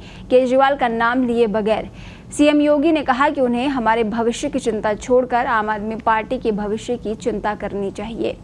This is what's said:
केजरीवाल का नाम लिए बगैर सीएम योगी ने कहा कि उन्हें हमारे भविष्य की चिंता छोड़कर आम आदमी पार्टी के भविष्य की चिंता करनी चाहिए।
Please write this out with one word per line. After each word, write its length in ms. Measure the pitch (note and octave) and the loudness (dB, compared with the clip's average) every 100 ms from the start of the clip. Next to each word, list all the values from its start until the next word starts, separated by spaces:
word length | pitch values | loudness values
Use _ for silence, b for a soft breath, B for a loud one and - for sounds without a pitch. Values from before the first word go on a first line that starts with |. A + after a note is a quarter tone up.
| B B - | B B 2
केजरीवाल 480 | B3+ B3+ C4 C4+ C#4+ | 4 4 4 4 2
का 100 | B3 | 0
नाम 360 | A3+ A#3 B3 | 0 0 2
लिए 240 | B3 A#3 A3+ | 0 2 2
बगैर 440 | A3 G#3 G#3 - B B B B - | 2 0 0 -2 B B B B 2
सीएम 240 | D4 D4 | 4 6
योगी 300 | D4 D4 D#4 | 4 4 4
ने 100 | D#4 | 2
कहा 260 | C4 B3 D4 | 0 2 2
कि 120 | D4 | 2
उन्हें 260 | B3+ A#3+ C4+ | 0 0 -2
हमारे 360 | C4+ A3 A3+ | 0 0 2
भविष्य 460 | G#3+ A3+ A3+ A#3 D4 | 0 0 -2 -2 -4
की 100 | C#4+ | -2
चिंता 340 | B3 G#3 G#3+ | -2 -2 -2
छोड़कर 520 | G#3+ - B3 B3+ A#3+ B3+ | -4 2 2 2 -2 0
आम 240 | A3+ G#3+ | 0 0
आदमी 260 | G#3+ G#3+ A3 | -4 -4 -4
पार्टी 420 | - A3 G#3+ B3 | 0 0 0 -4
के 140 | A3+ | -2
भविष्य 460 | G#3 G#3 A3 A#3 A#3+ | -2 -4 -6 -4 -6
की 180 | G#3 G#3+ | -6 -6
चिंता 400 | B3 G#3 G#3+ G#3 | -4 -4 -4 -6
करनी 360 | G3+ G3 G3 | -6 -6 -6
चाहिए। 460 | - G#3+ A3 - - | -8 -10 -6 -6 -6